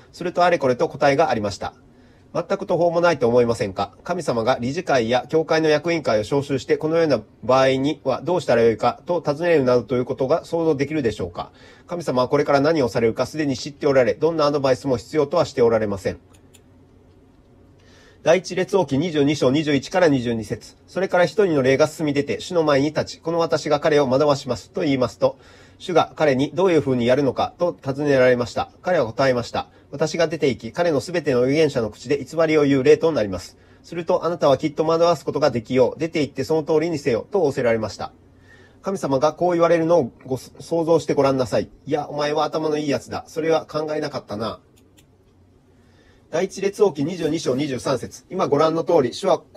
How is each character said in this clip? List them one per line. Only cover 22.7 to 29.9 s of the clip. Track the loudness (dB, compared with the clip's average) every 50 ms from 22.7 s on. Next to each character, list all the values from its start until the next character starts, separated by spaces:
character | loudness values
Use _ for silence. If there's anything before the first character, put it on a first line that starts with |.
| 2 2
に | 2 0
立 | -2 -4 -6
ち、 | -6 -10 -10 -6
「こ | -4
の | -2 -2
私 | 0 0 -2 -2 0 0
が | -2 2
彼 | 2 2 2 4
を | 2
惑 | 2 2 2 4
わ | 2 2
し | 0 -2 -6
ま | -8 -8
す」 | -8 -10
と | -6 -4
言 | -2 0
い | 0 0
ま | 0 -2
す | -2 -2
と、 | -2 -2 -2 -4 -20 -20 -20 -20 -20 -20 -20 -16
主 | -8 0 0
が | 0 0 0 -2
彼 | 0 2 2 2
に | 2 0 -2 0
「ど | 0 2
う | 4
い | 2
う | 2
ふ | 2 2
う | -2
に | 0 2
や | 2 2
る | 2
の | 2 -2
か」 | 0 -2 -4 -4 -2
と | -4 -4 -4 -4 -6
尋 | -8 -8 -6 -4 0
ね | 2 4 4
ら | 4 4
れ | 4
ま | 2 -2
し | -6
た。 | -4 -6 -8 -8 _ -10
彼 | -4 -2 0 0
は | 0
答 | -2 -2 0 0
え | 0
ま | 0 0 -4
し | -6
た。 | -8 -8 -10 -10 _ _ _ -16